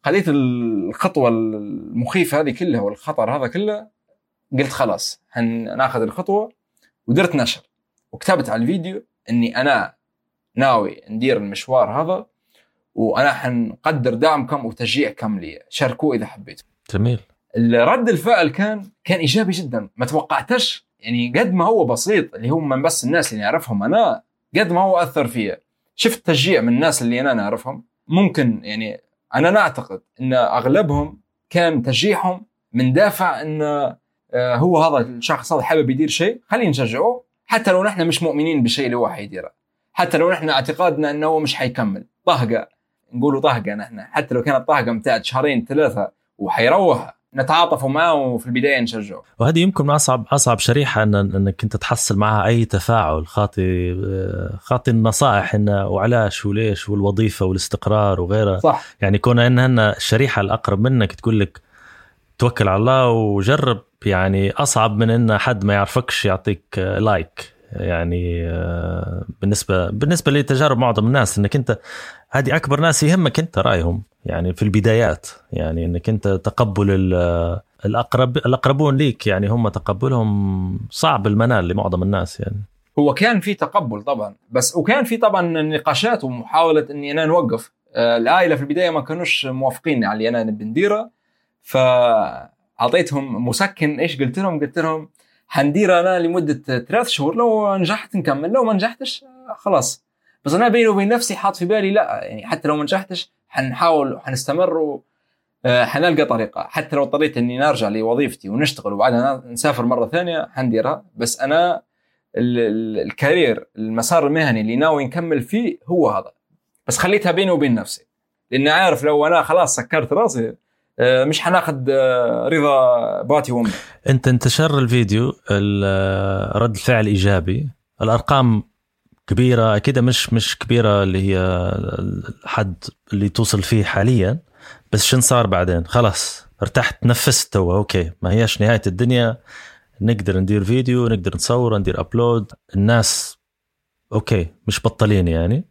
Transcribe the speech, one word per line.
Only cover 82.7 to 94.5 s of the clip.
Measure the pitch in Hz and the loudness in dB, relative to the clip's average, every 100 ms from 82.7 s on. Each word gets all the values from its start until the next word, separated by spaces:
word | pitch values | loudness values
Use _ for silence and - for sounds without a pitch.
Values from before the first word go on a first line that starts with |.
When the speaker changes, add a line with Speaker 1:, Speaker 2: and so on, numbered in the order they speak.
| _ _ - | _ _ 0
Speaker 1:
هو | 147 | 2
كان | 135 214 220 | 2 2 2
في | 196 | -2
تقبل | 202 147 202 143 104 | -4 -2 -2 -2 -6
طبعًا، | 107 131 104 98 _ | -4 -4 -6 -12 _
بس | 127 123 175 | -2 -2 -2
وكان | 165 262 | 0 0
في | 240 226 | 0 2
طبعًا | 226 190 175 165 | 2 2 0 -2
نقاشات | 151 151 151 135 220 233 | -2 -2 -2 0 0 -2
ومحاولة | 135 123 117 156 165 156 143 | -4 -8 -2 2 4 2 0
إني | 143 143 | -8 -6
أنا | 147 156 | -2 2
نوقف. | 170 131 117 - _ _ - | 2 2 -4 -8 _ _ 0
آه، | 117 117 | 2 2
العائلة | 117 175 175 143 | 4 4 4 0
في | |
البداية | 139 151 180 | -2 -2 0
ما | 156 | -2
كانوش | 139 170 175 - 135 | -4 -6 -4 -4 -4
موافقين | 131 135 127 170 135 101 | -4 -4 -4 -2 0 0
على | 107 | -2
اللي | 110 | -2
أنا | 120 | -2
نبي | 110 107 107 | -2 -4 -4
نديره، | 113 202 214 226 _ _ _ _ _ | -2 0 0 -4 _ _ _ _ _
فعطيتهم | - 131 127 127 120 135 82 62 - _ _ - 123 175 170 143 135 110 120 | -4 2 4 4 4 2 0 -6 -18 _ _ -4 0 2 0 -4 -4 -4 -4
مسكن. | 117 196 - 151 147 | -2 -4 -2 -4 -2
إيش | 165 131 | -4 -2
قلت | 135 123 | -4 -2
لهم؟ | 190 | -2